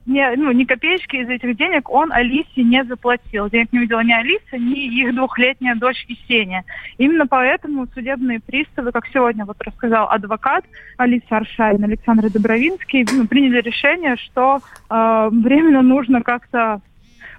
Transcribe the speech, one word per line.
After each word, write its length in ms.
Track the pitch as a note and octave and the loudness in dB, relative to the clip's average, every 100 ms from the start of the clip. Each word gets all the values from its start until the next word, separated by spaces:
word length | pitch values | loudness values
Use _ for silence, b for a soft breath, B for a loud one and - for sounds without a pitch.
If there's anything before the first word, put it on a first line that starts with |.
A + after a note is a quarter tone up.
| - | -2
ни, 300 | C#4 C4+ B3 | 0 2 2
ну, 160 | D4+ | 2
ни 140 | B3 B3+ | 2 2
копеечки 500 | B3+ D#4 F#4 - C4+ | 0 0 -2 -4 -8
из 140 | A#3+ | -6
этих 260 | B3 B3 G#3+ | -4 -4 -2
денег 340 | E4+ E4 B3 | 0 -2 0
он 220 | B3+ D#4+ | 0 0
Алисе 520 | A#3+ B3 C4+ E4 - | 0 0 -2 -4 0
не 200 | A#3 B3 | 2 2
заплатил. 680 | B3+ B3 A#3+ A#3+ - G#3+ G#3 | 0 -4 -2 -2 -2 -6 -2
Денег 220 | A#3 A#3 | 0 0
не 80 | B3 | 0
увидела 220 | A#3 A3+ | 0 0
ни 100 | A3+ | 2
Алиса, 460 | A#3 A#3+ G4+ - C4 | 0 0 -4 -4 -6
ни 160 | A#3+ C#4 | -2 -2
их 380 | C#4 A#3 B3+ B3 | -4 -2 -2 0
двухлетняя 600 | C4 - B3 C4 B3+ A#3 | -2 0 -2 0 -4 -2
дочь 300 | B3 B3+ - | -2 -4 -10
Ксения. 600 | A#3 - A#3+ G3+ F#3 F3+ B B B | -16 -4 -2 -2 -6 -10 B B B
Именно 280 | C4 E4 C#4 | 2 2 2
поэтому 600 | C4 B3+ E4 - C#4+ B3 | 2 2 0 -2 -6 -6
судебные 480 | - A#3+ C4+ B3+ A3+ | -8 -8 -4 -2 -4
приставы, 500 | - C4 D4+ - B3 | -4 -6 -4 -6 -4
как 160 | A#3+ - | -4 -4
сегодня 380 | C#4 A#3+ A3 G3+ | 0 0 0 -8
вот 100 | G#3+ | -10
рассказал 480 | - - A#3 A3+ G#3+ | -12 -6 0 0 0
адвокат 560 | A3 G3+ G#3+ C4+ D#4+ - B B B | -2 -2 -4 -2 -2 -4 B B B
Алисы 260 | B3 A#3+ - | 0 0 -2
Аршавин 560 | A3 G#3+ - A3 G#3 G#3 | -4 -4 -2 0 2 0
Александр 440 | G#3+ - A3+ A3 | -2 2 2 2
Добровинский, 800 | G#3 G#3+ A3+ C#4+ F#4 - C#4 A3+ | 0 0 2 0 -4 -2 -2 0
ну, 120 | C4 A3 | 0 2
приняли 360 | B3 C4+ B3 | 2 2 2
решение, 560 | A3+ - C#4+ E4+ D#4+ A#3+ | -2 -2 0 0 -2 -4
что, 420 | - - B3+ C#4 B B _ | -4 0 2 0 B B _
э, 400 | A3+ A3+ A3+ A3 | 0 2 2 2
временно 500 | A3+ A3+ C#4 E4 C4+ | 2 4 4 6 6
нужно 400 | B3+ C4 B3 B3+ | 6 4 4 0
как-то 600 | A#3 A#3+ - A#3+ A3+ G#3 - _ B B B | 2 -4 -4 -2 -2 -2 -10 _ B B B